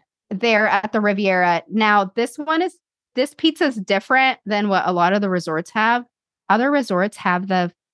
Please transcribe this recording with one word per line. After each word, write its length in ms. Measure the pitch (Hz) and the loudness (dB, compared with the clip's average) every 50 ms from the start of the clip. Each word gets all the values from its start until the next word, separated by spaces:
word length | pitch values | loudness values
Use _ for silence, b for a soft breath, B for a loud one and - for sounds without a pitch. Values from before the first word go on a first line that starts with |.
| _ _ _ _ _ - | _ _ _ _ _ -10
there 380 | 214 185 233 233 220 208 220 208 | -8 -4 0 0 2 2 2 2
at 240 | - 196 185 - | 0 0 -2 -2
the 80 | - 220 | -2 -2
Riviera. 640 | 208 208 202 196 208 190 185 185 180 175 175 170 - - | 0 0 0 0 0 0 2 2 2 2 0 0 -2 -4
Now, 420 | 185 220 214 208 208 208 196 190 - | -2 0 2 4 4 2 2 0 -2
this 220 | - 233 - - - | -4 -4 -4 -6 -8
one 240 | 294 311 311 330 | -6 -2 -2 -2
is, 160 | 359 349 - _ _ _ _ _ _ _ _ | -2 -2 -6 _ _ _ _ _ _ _ _
this 180 | 247 262 - - | -4 -4 -4 -4
pizza 320 | - - 320 302 - 349 285 | -2 -2 0 0 0 0 -2
is 80 | 247 220 | -2 -4
different 600 | 185 - 196 196 - - 262 262 262 262 247 - - | -4 -2 -2 -2 0 2 2 2 4 2 0 -2 -4
than 220 | 196 214 208 208 208 | -4 -2 -2 0 0
what 160 | 190 180 - | 0 0 0
a 60 | 175 | 0
lot 220 | 185 175 175 175 196 | 0 2 2 2 2
of 80 | 208 | 2
the 80 | 202 196 | 0 0
resorts 420 | 185 180 170 170 156 156 175 - | -2 -2 -2 -2 -4 -4 -4 -4
have. 320 | - 220 214 226 233 247 240 - _ _ _ _ _ _ _ - | -2 0 0 2 0 0 -2 -8 _ _ _ _ _ _ _ 0
Other 200 | 196 220 247 277 | 0 2 2 2
resorts 460 | 285 285 247 - 196 175 190 208 - | 0 0 0 0 0 0 0 -2 -4
have 320 | - - 196 180 180 190 190 | -4 -2 -2 -2 -2 -2 -2
the 240 | 185 185 175 175 - _ _ _ | 0 0 0 -2 -4 _ _ _